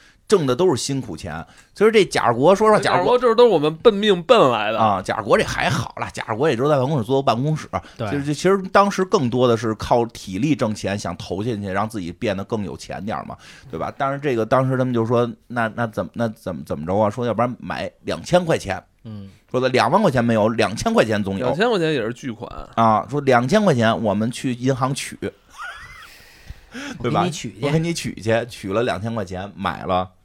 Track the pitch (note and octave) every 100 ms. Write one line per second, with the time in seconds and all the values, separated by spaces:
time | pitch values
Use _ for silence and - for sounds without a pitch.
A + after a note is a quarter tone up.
0 | _ _ - G3 C#3 B2 F#3 C3 - C#3
1 | A2 D#2+ F2 D#2 D#2 - _ - G#3+ A3
2 | F#3 C3+ A2+ A#2+ D3 G3 A3 G#3 - -
3 | F#3 B3 B3 A3+ A#3+ F3 D3+ D#3+ A#3+ G3+
4 | G#3+ F3+ E3+ A#3+ D3 A2+ G#2 A2 A2 G2
5 | F#2 - G#2+ F#3+ - - E3+ B2+ A#2 -
6 | A2+ - - A2 D#3 A#2 C#3 D3 B2+ D#3
7 | G#2+ C3+ C#3 A2+ C#3+ D3+ - F#2+ - -
8 | G#2+ C#3+ C#3 D3 F3+ G3 F#3 G3+ G3+ F#3+
9 | F#3 G#3 B2 B2 B2+ A#2 A2+ G#2+ - B2+
10 | A#2 - - G2 D3 B2+ A#2 G#2 G2 G2+
11 | F#2 E2+ - F2+ A2+ G#2+ G2+ F#2+ A2 A2
12 | E2+ F2 A2+ F#2+ G2 A2+ F#2 C2+ - C#2+
13 | G2 D#2+ G1+ - - - - D#2+ D2+ -
14 | C#3 C#3 C#3+ A#2+ A2 B2+ C3 C3 B2+ A#2+
15 | A2+ A#2+ A#2+ A2 - A#2+ A2+ G#2+ A#2 G#2
16 | F2+ - A#2 - - D#2 C#2+ D#2+ D#2+ G2
17 | A2 A#2 A#2+ G#2 B2 A#2+ F2 C#2+ F#2+ -
18 | - D#2+ G2 F3 E3+ B2+ G2 F#2 - _
19 | A2+ G#2+ G2 - _ B2+ B2+ B2+ A2 F3+
20 | G#3 B2+ A#2 A2+ G#2+ A2 G#2 G#2+ A3+ A3+
21 | A#2+ G#2 G2 G2 B2+ D#3+ A#3 G#3+ D#3+ D3
22 | A2 B2 C3+ G#2+ - - - - A2+ G#2+
23 | - C#3+ C#3 A#2+ B2+ G#3 G3+ B2+ A2+ F#2
24 | A2 G2 A2+ - C#3 A#2+ B2+ B2+ C3 C#3
25 | - - G2+ - _ - - - - -
26 | - - - - - - - A#3+ C#4+ A#3+
27 | B2 G2+ F3 - A#2+ G2+ C#3+ D#3 E3 E3
28 | B2+ - G#2+ A2+ A2+ - G2 G2+ A#2+ F2+
29 | A2 A2+ F#2 F2+ G2+ - F#2+ A#1 C2+ F#2
30 | F#2 _